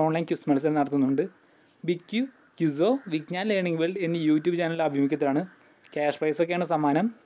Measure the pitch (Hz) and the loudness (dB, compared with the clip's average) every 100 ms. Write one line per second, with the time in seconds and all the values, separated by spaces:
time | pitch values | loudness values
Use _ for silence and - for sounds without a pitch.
0 | 160 160 165 165 - 139 151 151 139 143 | 4 2 -2 -2 0 2 2 2 0 2
1 | 131 139 190 - _ _ _ _ - 170 | 2 2 -2 -8 _ _ _ _ -4 -4
2 | - 214 262 - _ - 160 143 190 269 | -4 -4 -4 -8 _ -2 -2 2 2 0
3 | 196 156 147 180 214 196 180 165 165 190 | -2 -6 -6 -4 -2 0 0 0 -2 -2
4 | 165 170 156 151 160 170 165 165 156 139 | -2 0 2 2 2 0 0 0 -2 0
5 | 139 147 143 139 185 - - _ - 151 | 0 0 0 0 -2 -8 -20 _ -12 -4
6 | 147 147 156 151 170 175 170 160 151 151 | -2 0 -2 0 0 0 0 0 2 2
7 | 220 - | 0 -4